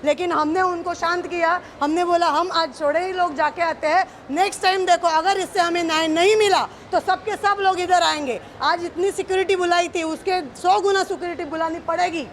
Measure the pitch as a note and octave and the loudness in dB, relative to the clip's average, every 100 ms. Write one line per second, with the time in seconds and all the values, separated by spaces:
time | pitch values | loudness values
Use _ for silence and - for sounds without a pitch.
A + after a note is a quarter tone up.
0 | C#4+ D4 F4 D4+ D4+ F4 F#4 F4 F4 E4+ | 0 0 0 0 0 0 0 -2 -6 -4
1 | E4 F4+ E4+ E4+ E4 F4+ - - D4 E4 | -2 -2 -4 0 0 0 -4 -4 -2 0
2 | F4 E4+ E4+ D4 F4+ E4 D#4+ A#3+ D4 D#4 | 2 2 2 2 0 0 -2 -2 0 0
3 | F#4 F#4 F4 C#4+ D4+ F4 E4+ D#4 D#4 E4+ | -2 -2 -2 0 -2 0 -4 -2 0 2
4 | F#4 - - D4 G4 - F#4+ F#4+ F#4 F4 | 0 -8 -8 0 0 0 0 0 2 2
5 | F4 D#4+ F4 G4 F4+ G4 E4+ E4+ E4 D#4 | 4 2 2 0 -2 0 0 0 0 0
6 | D#4+ D#4+ F#4 A4 G#4 F4 A3 - - F4 | 2 4 4 6 4 4 0 -8 -2 -2
7 | - F#4 G#4+ G4+ G4+ G4+ F#4+ F#4 F4+ F4+ | 0 -2 -2 -2 0 2 2 0 2 4
8 | E4 D4+ C#4+ G#3+ - - C#4 E4+ E4+ - | 4 0 -4 -6 -10 -4 -2 0 -4 -2
9 | F#4+ F#4+ F#4+ F#4+ F#4+ F#4 F4 F4 F4 F4 | -2 -2 -2 0 2 0 2 2 0 -2
10 | D#4+ D#4+ - F#4 C#4 - F4 G4+ G4 G4 | -4 -4 -2 -2 -4 -4 2 2 2 0
11 | F#4 E4 F4 E4+ E4 D#4+ D#4+ E4 - E4 | 0 -4 -6 -8 -8 -4 -4 -4 -4 -2
12 | F4+ E4 A3 | -2 -2 -8